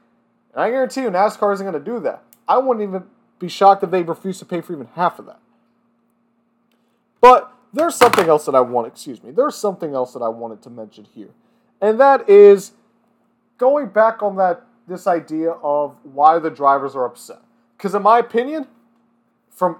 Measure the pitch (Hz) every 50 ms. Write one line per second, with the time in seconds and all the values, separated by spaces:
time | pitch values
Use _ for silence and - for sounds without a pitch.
0 | _ _ _ _ _ _ _ _ _ _ - 123 160 208 240 269 262 - - 269
1 | 262 233 175 180 202 214 202 - 214 202 202 190 196 196 170 147 143 156 240 233
2 | 190 123 - - _ _ _ _ _ - 185 247 269 262 247 220 208 196 185 190
3 | 180 _ _ _ _ _ _ _ 180 175 - - 196 196 196 196 - 180 175 185
4 | 175 165 165 - - 190 185 - - - 185 170 165 - 175 147 120 113 _ 160
5 | 180 170 - - - - - _ _ _ _ _ _ _ _ _ _ _ _ _
6 | _ _ _ _ _ _ _ _ _ _ _ _ _ _ _ _ _ _ _ _
7 | _ _ _ _ - 247 254 220 - - _ _ _ _ - 233 320 339 - -
8 | 254 233 - 214 185 160 156 151 - - 131 131 127 117 123 120 113 113 - -
9 | - 151 123 107 - 110 139 196 269 294 - - - 208 185 - 175 156 139 131
10 | 127 123 - 127 120 113 113 117 117 113 110 104 _ 123 120 120 110 104 _ -
11 | 104 _ _ - 101 - _ _ _ _ _ _ _ _ _ _ 196 214 220 226
12 | 269 277 277 254 - - 196 202 202 202 202 196 175 - _ _ _ _ _ _
13 | _ _ _ _ _ _ _ _ _ _ _ - 247 254 285 294 285 202 190 208
14 | 220 226 220 220 214 208 190 190 190 185 175 175 - _ _ _ _ - 180 175
15 | - 202 175 170 147 - 156 156 160 165 165 - - 147 147 147 147 139 131 _
16 | - 143 135 139 147 156 165 170 156 160 - - 143 139 139 139 135 139 135 135
17 | 127 120 - - - - - - _ _ _ _ _ _ _ - - 196 175 202
18 | 190 208 226 240 233 240 - 226 247 277 302 320 269 - _ _ _ _ _ _
19 | _ _ _ _ _ _ _ _ _ _ _ - 180 180 165